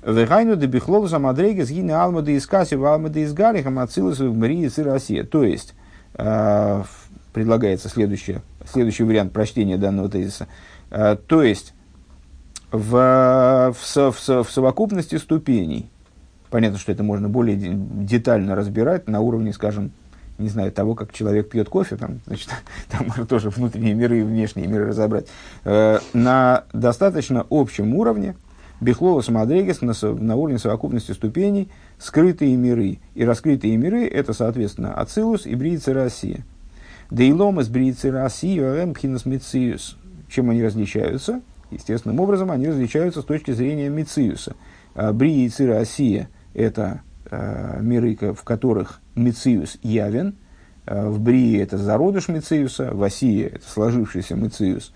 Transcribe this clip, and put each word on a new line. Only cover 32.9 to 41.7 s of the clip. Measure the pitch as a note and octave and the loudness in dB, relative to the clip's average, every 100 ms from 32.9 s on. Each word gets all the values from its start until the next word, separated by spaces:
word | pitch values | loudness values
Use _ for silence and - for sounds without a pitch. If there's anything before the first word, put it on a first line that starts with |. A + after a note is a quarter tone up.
| - - | -4 -8
и | - | -2
раскрытые | A#2+ A#2 D#3+ C#3 G#2+ A2+ | 0 2 2 2 2 2
миры — | D#3 A#3 A#3+ | 2 0 0
это, | - C#3 | -2 -2
соответственно, | A2 A#2 A#2+ G#2 - G2 | -2 -2 -2 -4 -4 -6
Ацилус | - - - A3+ A3 - | -6 -4 -2 0 -2 -4
и | |
Бриица | B2 D3+ E3+ C#3 | -4 -2 -4 -2
Россия. | C3+ B2+ - - - - - - - - - - | 0 -2 -4 -8 -8 -14 -20 -20 -20 -20 -20 -4
Дейломас | A#2 C3 D#3+ G3+ F#3 A2+ | 4 4 6 4 2 0
Бриица | B2+ C3 B2+ C#3 | 0 0 0 -2
Россия, | C3 C3 - F3 F#3 C3 | -2 -2 -4 -2 0 0
Рэм | D3 F3+ | -2 -4
Пхинас | C#3+ C#3 B2+ C3 | -4 -4 -4 -4
Мециус. | C3 - C3 B2 F2 - - - - - | -6 -4 -2 -2 -4 -10 -18 -20 -20 -8
Чем | - B2 | -2 2
они | A#2 | 2
различаются? | A2 G#2+ G2+ G#2+ - C3+ - B3 - - - | 0 -2 -2 -2 -2 -4 -6 -8 -8 -20 -16